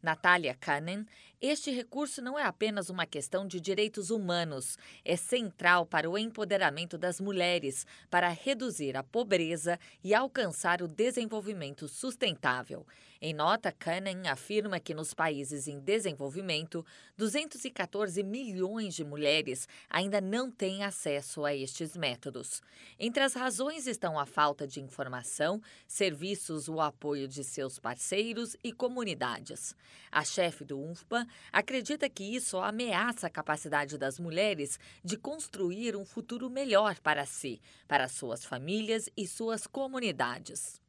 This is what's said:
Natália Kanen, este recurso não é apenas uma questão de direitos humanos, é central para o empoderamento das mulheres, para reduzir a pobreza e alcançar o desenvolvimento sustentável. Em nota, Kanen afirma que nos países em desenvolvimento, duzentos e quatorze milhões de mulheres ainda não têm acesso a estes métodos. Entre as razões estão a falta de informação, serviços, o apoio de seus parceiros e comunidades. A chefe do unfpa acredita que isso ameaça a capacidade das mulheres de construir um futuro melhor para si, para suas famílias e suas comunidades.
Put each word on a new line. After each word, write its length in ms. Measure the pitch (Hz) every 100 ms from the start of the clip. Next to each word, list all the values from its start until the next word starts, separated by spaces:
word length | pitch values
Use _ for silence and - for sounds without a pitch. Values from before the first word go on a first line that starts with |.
Natália 500 | 170 156 180 180 151
Kanen, 520 | 127 - 147 160 196 214 - - _
este 320 | 262 294 -
recurso 500 | 247 233 262 285 -
não 160 | 254 285
é 60 |
apenas 460 | 254 - 214 208 180
uma 160 | 185 165
questão 420 | 147 139 185 196
de 140 | 180
direitos 480 | 170 196 214 214 180
humanos, 680 | 226 190 175 165 139 - - - - -
é 100 | 175
central 680 | - 247 220 - 175 180 170
para 240 | 165 160
o 80 | 190
empoderamento 800 | 226 220 202 196 175 143 175 170
das 240 | 180 175
mulheres, 640 | 196 190 175 175 139 131 - - -
para 180 | 175 175
reduzir 680 | 170 - 262 247 170 143 131
a 60 |
pobreza 760 | 135 226 233 190 165 165 151 175 - -
e 100 | 185
alcançar 680 | 208 262 262 208 156 180 175
o 60 | 175
desenvolvimento 1000 | 151 233 254 220 220 202 202 143 143 151
sustentável. 1000 | - 262 - 208 160 143 127 127 139 - - - -
Em 120 | 156
nota, 380 | 151 156 220 202
Kanen 560 | - - 170 196 185 180
afirma 520 | 135 - 214 208 185
que 140 | -
nos 200 | 156 156
países 540 | - 160 147 135 147 135
em 120 | 143
desenvolvimento, 1040 | 139 214 208 139 139 156 190 156 160 170 165 - - -
duzentos 480 | 220 254 311 -
e 80 | 262
quatorze 500 | - 180 202 208 175
milhões 720 | 196 226 254 185 185 220 214
de 120 | 165 147
mulheres 640 | 147 147 156 151 131 - - -
ainda 300 | - 196 202
não 320 | 190 220 262
têm 320 | - 190 190
acesso 600 | 202 190 - 143 135 - 147
a 100 | 143
estes 400 | 131 - 160 175
métodos. 680 | 147 120 143 127 123 - _ - - -
Entre 240 | 226 240
as 100 | 269
razões 540 | 262 254 - 269 320 262
estão 320 | 214 180 156
a 60 | 139
falta 420 | - 151 143 143
de 140 | 139
informação, 800 | 135 - 131 127 120 - 151 208 - - _
serviços, 800 | - 196 147 180 196 - 156 139
o 140 | 160
apoio 460 | 151 - 147 147 135
de 160 | 135
seus 360 | 135 - 135 131
parceiros 760 | 113 123 - 190 226 220 233 -
e 80 | 247
comunidades. 1040 | 226 247 247 226 135 127 113 127 - - - - - -
A 120 | -
chefe 420 | 151 - 175 - 143
do 140 | 139
unfpa 460 | 151 175 - 233 240 - -
acredita 580 | - - 262 208 294 277
que 140 | -
isso 340 | 196 247 247 190
ameaça 680 | 196 214 247 185 226 233 170
a 20 |
capacidade 680 | - 151 151 156 147 143 151
das 220 | 135 135
mulheres 600 | 170 160 208 180 139 - - -
de 140 | 180 220
construir 800 | - 311 - 202 185 185 233 202
um 100 | 196
futuro 440 | - 226 240 254
melhor 500 | 254 277 196 214 180
para 260 | - 151 139
si, 360 | - 139 113 - - _
para 200 | 143 127
suas 360 | - 131 120
famílias 640 | - 127 139 208 220 226 220 -
e 120 | 185
suas 380 | - 226 220 -
comunidades. 1120 | - 269 262 233 135 123 120 - - - -